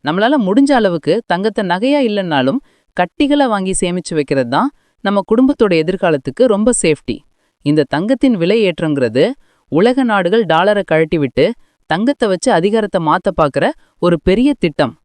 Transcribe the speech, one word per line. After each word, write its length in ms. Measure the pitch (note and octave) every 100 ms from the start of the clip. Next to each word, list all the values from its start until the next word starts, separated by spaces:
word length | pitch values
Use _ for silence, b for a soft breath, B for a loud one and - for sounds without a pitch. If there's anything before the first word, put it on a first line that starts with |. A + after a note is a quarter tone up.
நம்மளால 300 | C#3+ F3+ A3 D4
முடிஞ்ச 320 | F#3+ A3 C#4
அளவுக்கு 420 | C4+ G3+ E3+ D3 G3+ -
தங்கத்தை 360 | F3 G#3+ G#3 G3
நகையா 340 | F3+ B3+ C#4+
இல்லைன்னாலும் 600 | A#3+ G#3 F3+ D3 C3 B3 _ _ _ -
கட்டிகளை 500 | F3+ _ C#4+ D4 C4
வாங்கி 280 | G#3 F#3+ F#3
சேமிச்சு 320 | F3+ F3+ -
வைக்கிறது 360 | D#3+ C#3 C3+ A#2+
தான் 200 | C#3 C4 _ _ _
நம்ம 180 | G3 G3+ -
குடும்பத்தோட 460 | A3+ C4 C#4+ G#3+ E3
எதிர்காலத்துக்கு 680 | D#3 F#3+ F#3 D3 C#3 - B3+
ரொம்ப 260 | G3+ A3 -
சேஃப்டி. 340 | E3+ D3 - - _ _ _ _
இந்த 220 | C#3+ D3+ C#3
தங்கத்தின் 480 | D3 G3+ C4 C4+ G#3
விலை 220 | E3+ A3+
ஏற்றங்கிறது 640 | G3 D#3+ D#3+ C#3+ B2 A2+ F#3+ C#4 _ _ _
உலக 320 | D3 A3 B3+
நாடுகள் 400 | B3 G#3 F3 A3
டாலரை 400 | F#3 D#3+ F#3+ G#3 F#3
கழட்டி 320 | D#3+ D#3 E3
விட்டு 280 | C3+ - E3+ A#3+ _ _ _
தங்கத்தை 360 | D#3+ A#3 C#4+ A3
வச்சு 220 | F#3 B3+
அதிகாரத்தை 480 | F3+ F#3+ A3 G#3 F#3
மாத்த 300 | D#3+ F3 G3+ E3+
பாக்குற 280 | D3+ C#3 G3 - _ _
ஒரு 180 | F3 E3+
பெரிய 280 | - G3 C4+ C#4+
திட்டம். 360 | E3+ - B2+ E3